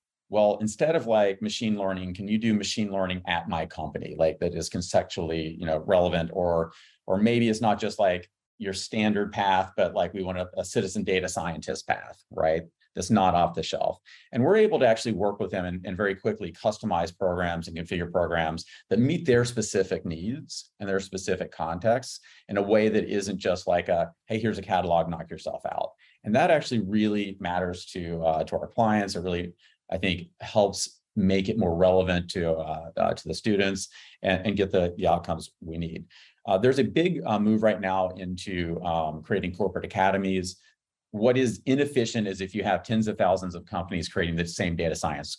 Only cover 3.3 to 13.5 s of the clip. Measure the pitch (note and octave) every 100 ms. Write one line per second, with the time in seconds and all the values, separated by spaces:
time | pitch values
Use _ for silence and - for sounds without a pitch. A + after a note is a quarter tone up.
3.3 | E2+ E2+ E2 D#2 - D2+ - - D2 D#2+
4.3 | - F2 E2 D#2 F#2+ F2+ F#2 F2+ - E2
5.3 | E2 D#2+ E2 D#2+ D#2 G2 F#2 F2 E2+ E2
6.3 | F#2 F2 E2+ E2 - - _ - F#2+ A2+
7.3 | A#2+ A#2 A2 A2+ G2+ G#2+ - G2 F2+ -
8.3 | _ _ - G2 F#2+ - A2+ G#2+ G#2 G2+
9.3 | G#2 G2 F#2+ F#2+ - F2+ - F2 G2 F#2
10.3 | F2+ F2+ F#2+ F2+ A#2+ F#2+ G#2+ F#2+ F#2 F2+
11.3 | - E2+ D#2 - B1+ - G1+ - - _
12.3 | - D#2+ D#2+ E2 _ _ F2+ F2+ G#2 F#2+
13.3 | F2 E2+